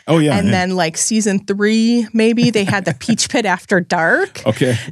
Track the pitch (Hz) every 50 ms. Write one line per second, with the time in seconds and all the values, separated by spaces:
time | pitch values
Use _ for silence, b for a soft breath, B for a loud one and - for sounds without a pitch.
0 | _ - 160 165 151 147 143 - 175 196 185 185 180 185 185 180 165 160 156 -
1 | - - 226 220 202 214 190 196 - - 202 202 202 214 220 226 226 233 240 240
2 | 220 220 - 226 220 226 233 240 240 240 226 214 190 185 202 196 175 170 135 -
3 | - - 226 - - - - 262 226 190 180 - - - 202 175 175 - - 156
4 | 160 170 233 320 392 - - - - 123 117 - 135 127 123 - - -